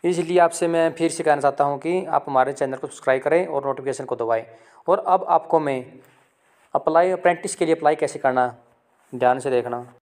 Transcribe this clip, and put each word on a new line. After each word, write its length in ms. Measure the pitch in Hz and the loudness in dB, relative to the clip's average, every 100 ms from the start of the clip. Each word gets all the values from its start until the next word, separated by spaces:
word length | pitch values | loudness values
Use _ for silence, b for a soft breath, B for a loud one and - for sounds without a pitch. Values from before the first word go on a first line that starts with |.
इसलिए 340 | 175 175 165 180 | 0 -2 0 4
आपसे 300 | 170 170 170 | 4 2 0
मैं 220 | 170 165 | 2 0
फिर 180 | 160 165 | 0 -4
से 140 | 165 | 0
कहना 160 | 156 143 | 0 2
चाहता 240 | 143 139 | 2 2
हूं 140 | 143 139 | 0 0
कि 260 | 160 180 160 | -2 -4 -2
आप 180 | 147 147 | -4 0
हमारे 240 | 135 131 | 0 0
चैनल 240 | 139 135 131 | 0 -4 -4
को 100 | 143 | -10
सब्सक्राइब 360 | - - 131 | -6 -2 0
करें 240 | 143 170 185 | 2 0 0
और 200 | 143 139 | -4 -4
नोटिफिकेशन 380 | 131 135 123 | -6 -6 -6
को 120 | 127 120 | -6 -4
दबाएं। 280 | 113 113 113 B B B - | 0 -2 -2 B B B -2
और 100 | 185 | 0
अब 240 | - 185 185 | 2 0 2
आपको 320 | 165 - 165 | 0 2 0
मैं 240 | 147 131 123 - b b b b b b b | 0 -4 -8 -20 b b b b b b b
अप्लाई, 360 | 147 - 170 185 | -2 2 2 2
अप्रेंटिस 440 | 180 175 175 196 | 2 0 0 -6
के 120 | - 165 | -4 0
लिए 80 | |
अप्लाई 220 | 160 151 156 | 2 2 0
कैसे 220 | 147 127 | -4 -2
करना, 300 | 135 127 123 117 _ _ _ _ _ | 0 0 -2 -4 _ _ _ _ _
ध्यान 260 | 123 123 127 | 0 2 2
से 120 | 135 | 0
देखना। 360 | 123 120 120 123 _ | -2 -2 -8 -10 _